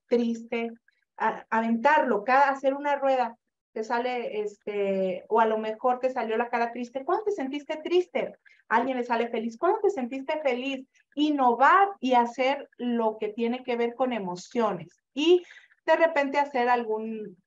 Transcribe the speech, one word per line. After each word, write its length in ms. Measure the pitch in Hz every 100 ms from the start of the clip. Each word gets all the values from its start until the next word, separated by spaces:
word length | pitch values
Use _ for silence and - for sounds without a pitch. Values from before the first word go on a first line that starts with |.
| -
Triste. 600 | 240 233 226 233 233 233 233 _ _ _ -
A-, 300 | 220 - -
aventarlo, 720 | 226 226 226 277 302 277 202
cada, 260 | 254 262 277
hacer 240 | 269 269 277
una 200 | 294 269
rueda. 400 | 269 262 233 233 _ _ _
Te 120 | 226
sale, 580 | 220 240 247 247 240 214
este, 840 | 208 - - 208 196 190 185 180 -
o 100 | 226
a 80 | 220
lo 100 | 220
mejor 400 | 220 220 254 247
te 140 | 254
salió 260 | 254 226 226
la 120 | 233
cara 220 | 233 233
triste. 320 | 240 240 269
¿Cuándo 200 | 269 403
te 80 | 427
sentiste 460 | 320 262 285 - 311
triste? 580 | 330 349 359 254 185 - _ _ -
A 80 | 226
alguien 200 | 262 254
le 60 |
sale 260 | 240 233 233
feliz. 280 | 226 233 -
¿Cuándo 220 | 349 440
te 80 | 392
sentiste 500 | 277 240 269 269 311
feliz? 440 | 285 247 269 269 - _ _ 277
Innovar 720 | 302 285 254 233 277 381 392 -
y 120 | 254
hacer 560 | 240 233 - 254 285 - -
lo 400 | 247 233 220 214
que 120 | 214
tiene 340 | 214 233 247
que 140 | 254 240
ver 180 | 240 233
con 180 | 254
emociones. 880 | 226 185 180 - 240 220 175 151 _ _
Y 300 | 262 320 359 - - _ _ -
de 100 | 330
repente 420 | 330 294 277 285
hacer 320 | 285 262 240
algún 680 | 240 226 220 220 220 208 180